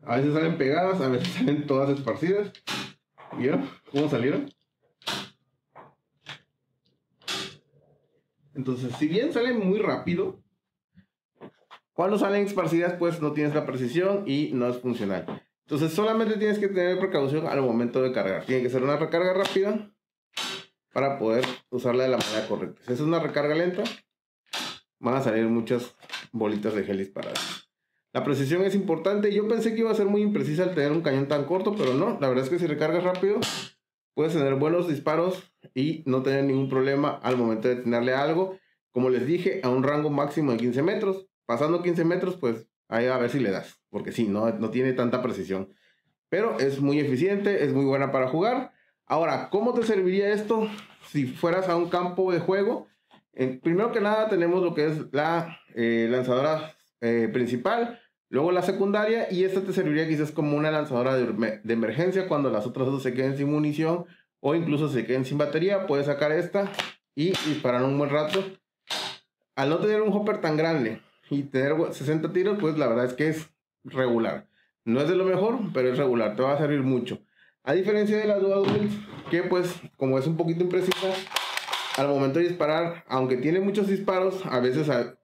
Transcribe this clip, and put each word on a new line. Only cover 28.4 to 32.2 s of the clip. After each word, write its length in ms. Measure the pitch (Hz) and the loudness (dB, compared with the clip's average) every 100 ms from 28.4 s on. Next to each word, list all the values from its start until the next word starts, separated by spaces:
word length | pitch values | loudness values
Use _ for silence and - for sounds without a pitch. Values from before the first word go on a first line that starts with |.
| 135 175 | 0 2
es 120 | 196 | 2
importante. 580 | 196 180 160 190 208 208 | 2 0 0 0 2 2
Yo 160 | 202 214 | 2 0
pensé 260 | 226 226 | 0 0
que 60 | 220 | 0
iba 100 | 226 | 2
a 40 | |
ser 120 | 208 202 | 2 2
muy 160 | 202 | 2
imprecisa 420 | 208 160 139 151 | 2 0 0 0
al 100 | 180 | 0
tener 180 | 170 143 | 2 2
un 80 | 160 | 2
cañón 280 | 160 135 139 | 2 0 2
tan 160 | 147 | 0
corto, 300 | 139 185 214 | 0 0 0
pero 200 | - 131 | 0 0
no. 240 | 131 214 - | 2 0 0